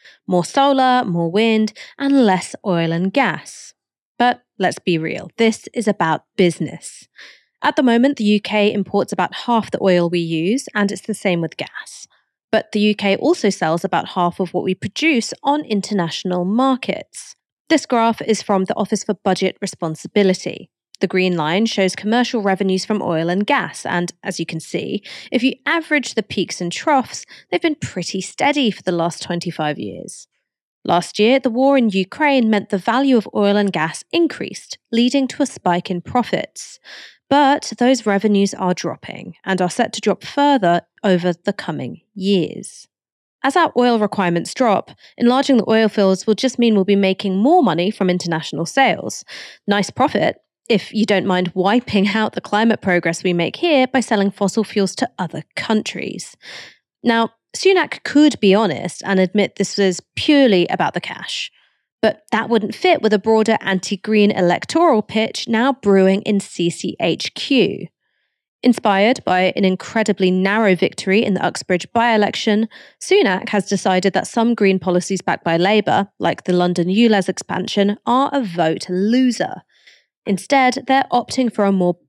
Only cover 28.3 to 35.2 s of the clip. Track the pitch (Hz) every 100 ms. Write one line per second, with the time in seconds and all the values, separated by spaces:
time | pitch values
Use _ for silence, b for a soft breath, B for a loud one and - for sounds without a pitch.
28.3 | - 277 294 240 - - 175 165 - -
29.3 | 175 175 - 151 147 104 87 - - -
30.3 | _ _ _ _ _ - 175 - - 214
31.3 | 269 262 226 269 277 226 190 185 - 294
32.3 | 269 220 208 214 196 - 240 277 240 -
33.3 | 214 202 208 202 170 160 - - 339 330
34.3 | - - - - - - 233 247 277